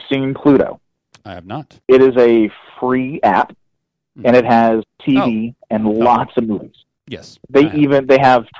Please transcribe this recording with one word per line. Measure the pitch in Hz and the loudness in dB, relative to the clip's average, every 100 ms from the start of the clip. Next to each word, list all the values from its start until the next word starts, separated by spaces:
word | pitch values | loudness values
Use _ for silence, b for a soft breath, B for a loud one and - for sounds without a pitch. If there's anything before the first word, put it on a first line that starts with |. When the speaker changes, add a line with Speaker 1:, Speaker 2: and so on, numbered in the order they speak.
| - | -4
Speaker 1:
seen | 135 135 | -6 -6
Pluto? | 135 147 131 80 - _ _ _ _ 101 | -2 0 2 0 -8 _ _ _ _ -20
Speaker 2:
I | |
have | 90 90 | -18 -14
not. | 135 - _ - | -16 -16 _ 2
Speaker 1:
It | 131 | 4
is | 131 123 | 4 4
a | 120 117 107 - _ - | 2 2 0 -6 _ -10
free | 127 127 131 160 | -6 -4 -6 -4
app, | 107 95 - - _ _ _ _ _ - | -2 0 -4 -8 _ _ _ _ _ -8
Speaker 2:
Hmm. | 123 | 0
Speaker 1:
and | 123 | 2
it | 120 | 2
has | 117 117 110 - _ | 2 2 -2 -6 _
T | - | -4
V | 131 127 110 117 - | -2 -2 -4 -8 -12
Speaker 2:
Oh. | - 110 | -8 -4
Speaker 1:
and | 110 | -2
Speaker 2:
Oh. | |
Speaker 1:
lots | 107 120 117 123 127 | 0 0 0 -2 -6
of | 113 | -6
movies. | 98 - _ _ _ - | -6 -10 _ _ _ -18
Speaker 2:
Yes, | 98 - _ - | -18 -18 _ -4
Speaker 1:
They | 135 | 0
Speaker 2:
I | 151 | 0
have. | 151 | 0
Speaker 1:
even, | 143 139 131 | 0 0 2
they | 135 | 2
have | 131 123 113 | 4 2 -2